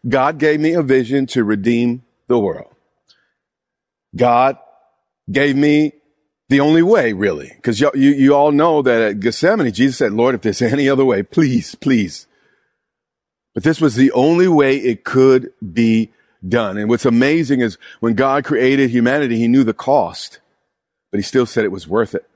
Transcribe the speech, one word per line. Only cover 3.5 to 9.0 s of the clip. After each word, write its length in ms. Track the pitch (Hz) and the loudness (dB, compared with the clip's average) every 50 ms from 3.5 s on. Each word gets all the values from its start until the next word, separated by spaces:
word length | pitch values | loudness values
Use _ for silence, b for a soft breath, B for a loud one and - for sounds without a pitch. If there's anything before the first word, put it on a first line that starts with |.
| _ _ _ _ _ _ _ _ _ _ _ _ - | _ _ _ _ _ _ _ _ _ _ _ _ -4
God 420 | - 123 120 120 120 127 135 135 - - _ _ _ _ _ _ _ _ _ _ _ _ - | -2 0 2 2 2 2 0 0 -4 -14 _ _ _ _ _ _ _ _ _ _ _ _ -4
gave 260 | 95 135 143 143 135 | -2 0 0 0 2
me 380 | 139 147 147 147 151 151 147 - _ _ _ _ _ _ _ _ _ _ _ | 2 2 2 2 2 2 0 -4 _ _ _ _ _ _ _ _ _ _ _
the 120 | 131 139 | 0 2
only 200 | 143 151 156 165 | 4 4 4 2
way, 320 | 170 180 226 208 135 117 107 | 4 4 2 2 2 0 -2
really, 380 | 92 104 98 80 73 69 - - _ | -2 -2 -2 -2 -4 -10 -16 -20 _
'cause 180 | - 120 113 101 | -6 -4 -2 0
you, 120 | 139 147 - | 0 0 0
you, 180 | 139 135 139 | 2 2 2
you 220 | 147 139 135 135 143 | 4 4 4 4 4
all 180 | 143 143 151 | 4 2 2
know 300 | 147 143 156 170 160 151 | 2 2 2 2 2 0
that 200 | 139 127 120 113 | 0 0 0 2